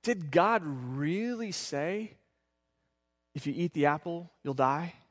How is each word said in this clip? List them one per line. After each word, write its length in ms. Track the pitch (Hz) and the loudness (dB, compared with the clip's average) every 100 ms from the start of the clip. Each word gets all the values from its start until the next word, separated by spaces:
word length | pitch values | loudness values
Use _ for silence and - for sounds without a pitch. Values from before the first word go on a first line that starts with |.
Did 300 | - 214 151 | 0 -2 2
God 320 | 165 196 226 160 | 4 6 4 0
really 840 | 131 123 135 147 185 233 233 220 | -6 -6 -2 -2 0 -2 -4 -6
say, 640 | 175 - 143 156 202 220 - _ _ _ _ _ _ _ _ _ _ _ 143 | -6 -4 -2 -2 -4 -6 -14 _ _ _ _ _ _ _ _ _ _ _ -8
"If 100 | 143 | -6
you 80 | 139 | -2
eat 180 | 170 | -2
the 120 | 151 143 | 2 2
apple, 460 | 151 175 170 175 _ | 2 -4 -8 -10 _
you'll 120 | 143 | -4
die"? 420 | 135 131 143 170 - _ | 2 2 2 -4 -10 _